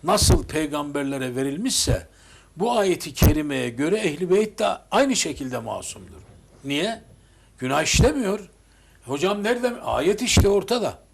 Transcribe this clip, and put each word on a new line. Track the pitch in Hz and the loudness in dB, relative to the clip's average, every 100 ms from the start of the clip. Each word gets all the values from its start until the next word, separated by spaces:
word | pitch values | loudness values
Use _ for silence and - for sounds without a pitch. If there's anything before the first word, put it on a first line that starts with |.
nasıl | 156 202 - - | 2 2 6 4
peygamberlere | - 156 156 147 147 143 139 139 127 123 | 4 -4 -2 -4 -4 -4 -4 -4 -4 -2
verilmişse | 135 147 247 - - 110 - _ - - - - | -2 -2 -2 0 0 -2 -4 _ -20 -20 -20 -4
bu | 220 240 | 0 2
ayeti | 196 165 - | 2 0 -4
kerimeye | - - 151 151 135 123 | 2 4 4 0 -2 -4
göre | 117 151 214 | -2 0 0
Ehl-i | 208 151 180 | -2 -4 0
Beyt | 190 214 - | 2 2 -2
de | - - _ | -2 -2 _
aynı | 165 277 240 | 0 2 2
şekilde | - 143 131 123 | -2 -4 -6 -6
masumdur. | 113 95 - - 90 90 - - - - | -6 -8 -10 -16 -18 -20 -20 -20 -20 -16
Niye? | 139 143 117 113 - - _ _ _ - | -6 -2 -2 -6 -12 -20 _ _ _ -10
Günah | 127 143 | -2 0
işlemiyor. | 160 - 240 302 208 202 196 _ _ _ _ _ | 2 4 4 4 -2 -2 -6 _ _ _ _ _
Hocam | - 139 180 208 | -8 -2 0 0
nerede? | 202 240 240 233 | 0 0 0 -2
Ayet | - 117 156 214 | -2 0 2 0
işte | 247 - 196 | 2 4 4
ortada. | 202 190 247 175 - _ | 2 0 -2 -2 -8 _